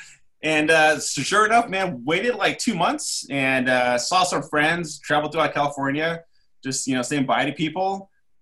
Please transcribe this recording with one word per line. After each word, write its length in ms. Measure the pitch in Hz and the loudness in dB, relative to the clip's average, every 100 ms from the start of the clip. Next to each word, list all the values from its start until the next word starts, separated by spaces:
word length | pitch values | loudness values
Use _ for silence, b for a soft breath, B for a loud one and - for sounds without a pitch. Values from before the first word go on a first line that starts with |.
| B B _ _ | B B _ _
And, 260 | 151 156 156 | -2 0 4
uh, 300 | 160 156 151 | 6 6 4
so 240 | - - | -2 -4
sure 240 | - 202 214 | 0 2 4
enough, 200 | 233 226 | 4 2
man, 380 | 190 185 127 120 | -2 -4 -4 -2
waited, 300 | 175 240 220 | -2 0 0
like, 240 | 180 - | -2 0
two 160 | - 190 | -2 0
months 500 | 190 302 - - - | 0 -2 -6 -8 -6
and, 360 | 139 135 135 127 | -2 0 0 2
uh, 300 | 127 123 123 | 2 2 0
saw 260 | - 180 | 2 2
some 200 | 180 165 | 2 -2
friends, 560 | - 151 151 170 156 - | -2 0 0 0 -6 -12
traveled 320 | - 151 151 | -2 -2 0
throughout 200 | 160 143 | 0 -2
California, 680 | 151 143 139 135 147 160 165 - _ _ _ | 0 -4 -2 -4 -2 -2 -4 -12 _ _ _
just, 220 | 131 131 - | -8 -6 -2
you 80 | |
know, 80 | 131 | -2
saying 240 | 120 147 131 | -2 -2 0
bye 200 | 117 139 | 0 0
to 60 | |
people. 600 | 147 156 170 190 196 196 _ _ _ | -2 -4 -2 -2 -4 -8 _ _ _